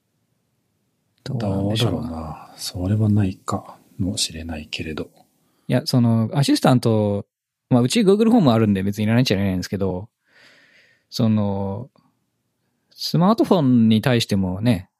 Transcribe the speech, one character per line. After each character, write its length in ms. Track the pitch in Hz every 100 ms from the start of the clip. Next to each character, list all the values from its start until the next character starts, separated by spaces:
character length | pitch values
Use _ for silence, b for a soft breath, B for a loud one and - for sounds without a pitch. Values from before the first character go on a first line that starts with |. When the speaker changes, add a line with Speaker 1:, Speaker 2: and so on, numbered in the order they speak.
| _ _ _ _ _ _ _ _ _ _ _ _
Speaker 1:
ど 100 | -
う 40 | 131
な 240 | 104 98
ん 60 | 98
で 60 | 110
し 80 | 117
ょ 20 |
う。 40 |
Speaker 2:
ど 60 | 85
う 20 |
だ 60 | 78
ろ 40 |
う 60 | 82
な。 320 | 80 76 - -
そ 300 | - 92 90
れ 80 |
は 140 | 107 107
な 160 | 104
い 120 | 98 95
か 420 | - 98 - - _ -
も 200 | 90 -
し 160 | -
れ 100 | 80
な 140 | 80 78
い 100 | 76
け 140 | -
れ 80 | 80
ど。 180 | 76 - _ _ _ _ _ -
Speaker 1:
い 60 |
や、 100 | 131 -
そ 160 | 127
の、 280 | 117 113 110
ア 100 | -
シ 140 | 143 294
ス 20 |
タ 140 | -
ン 60 | 127
ト、 460 | 120 110 104 101 - _ _ _ -
ま 80 | 123
あ、 20 |
う 80 | 123
ち 120 | 233
Google 300 | 190 208 226
ホ 80 | 240
ー 20 |
ム 100 | 147
あ 60 | 113
る 100 | 110
ん 60 |
で 80 | 98
別 160 | 95 101
に 60 |
い 20 | 107
ら 80 |
な 60 | 113
い 20 |
っ 20 |
ち 80 | 127
ゃ 40 | 95
い 20 |
ら 60 |
な 80 | 98
い 20 |
ん 40 | 92
で 40 |
す 80 | 90
け 80 | 98
ど、 320 | 95 90 107 _ b b b b b b b b b
そ 200 | - 117
の、 580 | 107 101 98 98 101 123 _ _ _ _ _ _ _ _ _ _
ス 260 | - - 156
マ 160 | 180
ー 20 |
ト 100 | 226
フ 140 | - 190
ォ 20 |
ン 260 | 135 123 110
に 140 | 110
対 180 | 135 120
し 60 | -
て 100 | 101
も 240 | 95 92
ね、 300 | 113 110 92 _